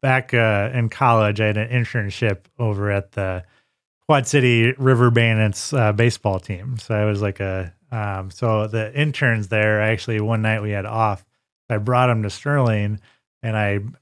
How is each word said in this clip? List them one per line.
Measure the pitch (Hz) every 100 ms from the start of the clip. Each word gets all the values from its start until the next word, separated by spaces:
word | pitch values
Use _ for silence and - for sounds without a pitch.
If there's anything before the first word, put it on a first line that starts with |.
back, | 135 131 123
uh, | 120 113 101 104
in | 123 113
college, | - 131 117 104 104
I | 107
had | 107
an | 113
internship | 123 117 120 101 - 113 98 _ _
over | 117 101 104
at | 101 98
the | - 95 92 90 _ _ _ _ _ -
Quad | 147 123
City | 147 127 117 113 131
River | 131 123 123
Bandits, | 117 113 110 107 101 -
uh, | 139 110
baseball | 104 117 - 104 95
team. | - 92 110 120
So | - 107
I |
was, | 107 101
like, | 101 95
a, | 98 95 90 - _
um, | 113 104 95 95
so | - 120 110 107
the | 113 110
interns | 135 151 135 135 113 98
there, | 110 107 107
actually, | 107 110 - 110
one | 104 113
night | 110 110
we | 104
had | 101
off. | 98 113 110 98 _ _ _ _ _
I | 110
brought | 104 123 127
'em | 117
to | 104
Sterling, | - 143 143 123 107 104 104 _ _ _ _
and | 117 110
I | 104 101 104 127